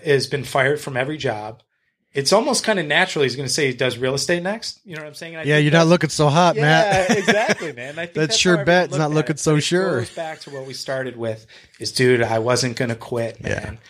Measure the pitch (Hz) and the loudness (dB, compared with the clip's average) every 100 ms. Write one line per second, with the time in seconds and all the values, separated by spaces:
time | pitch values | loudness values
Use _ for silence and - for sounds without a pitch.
0 | 156 139 - 139 117 143 135 147 147 127 | 0 0 0 -6 -2 0 2 0 -4 -4
1 | 147 151 127 107 107 - _ _ _ _ | -4 -4 -4 -6 -8 -14 _ _ _ _
2 | _ 143 139 196 285 240 - 202 151 151 | _ -4 2 4 4 0 0 0 2 2
3 | 185 160 135 123 135 - 135 123 127 113 | 2 2 0 -2 -4 0 0 0 -2 0
4 | 131 135 - 175 180 220 - - 208 156 | -2 -2 -2 -2 -2 -6 -10 -14 -14 -14
5 | 151 143 165 160 151 151 151 160 165 175 | -14 -16 -14 -6 2 4 4 4 6 4
6 | 151 - 147 151 180 143 151 160 208 190 | 2 2 2 4 4 4 4 4 4 2
7 | 180 208 185 202 269 - 165 120 127 156 | 2 0 2 2 2 -2 -6 -10 -12 -10
8 | 170 160 156 - 185 170 147 180 160 139 | -8 -2 -2 2 2 2 4 2 2 0
9 | 151 151 151 151 160 151 - 175 190 135 | 0 0 -2 -2 2 2 2 0 0 -2
10 | 113 - 160 156 - 139 135 127 - 131 | -4 -8 -10 -10 -14 -14 -12 -12 -8 -6
11 | 127 117 113 110 - - _ - 113 - | -6 -6 -6 -6 -10 -20 _ -10 -6 2
12 | 127 123 110 113 113 123 127 117 123 117 | 4 4 2 0 0 0 0 -2 -4 -4
13 | - 120 113 - - - 107 110 | -6 -6 -6 -8 -6 -6 -6 -14